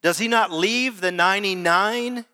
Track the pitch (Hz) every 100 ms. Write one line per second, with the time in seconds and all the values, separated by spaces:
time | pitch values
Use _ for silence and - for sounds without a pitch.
0 | 160 170 226 233 208 160 190 240 262 208
1 | 185 180 175 196 202 185 175 175 208 240
2 | 240 247 233